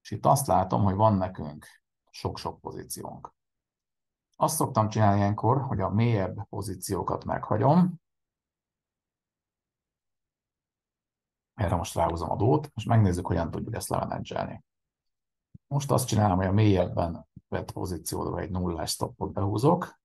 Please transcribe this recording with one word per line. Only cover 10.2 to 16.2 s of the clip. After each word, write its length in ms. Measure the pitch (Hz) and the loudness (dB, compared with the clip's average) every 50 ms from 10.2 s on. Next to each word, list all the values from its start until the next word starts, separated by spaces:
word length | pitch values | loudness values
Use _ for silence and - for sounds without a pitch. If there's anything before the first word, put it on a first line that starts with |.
| _ _ _ _ _ _ _ _ _ _ _ _ _ _ _ _ _ _ _ _ _ _ _ _ _ _ _ | _ _ _ _ _ _ _ _ _ _ _ _ _ _ _ _ _ _ _ _ _ _ _ _ _ _ _
Erre 220 | - 107 87 87 | -2 -2 0 0
most 180 | 85 85 - - | -2 -2 -4 -2
ráhúzom 360 | - 85 85 82 85 85 - | -2 0 0 0 -4 -4 -6
a 60 | - | -4
dót, 340 | - 101 117 147 156 151 - _ | 0 2 2 2 2 0 -4 _
és 100 | - - | -10 -4
megnézzük, 420 | - 117 113 107 104 98 87 90 | 2 4 4 6 4 2 0 -2
hogyan 240 | - - 87 82 80 | -2 -2 -2 -2 -4
tudjuk 240 | 78 - - - - | -4 -8 -8 -6 -8
ezt 140 | 87 - - | -8 -6 -4
lemenedzselni. 760 | - - - - - - - - - - - - - - _ _ _ _ _ _ _ _ _ _ _ _ _ _ _ _ _ _ _ - _ | -4 -4 -4 -4 -6 -8 -8 -8 -6 -6 -6 -6 -8 -14 _ _ _ _ _ _ _ _ _ _ _ _ _ _ _ _ _ _ _ -20 _
Most 240 | _ 139 143 - - | _ -6 -6 -2 0
azt 160 | 135 131 127 | 0 0 2
csinálom, 300 | - - 104 | 2 2 2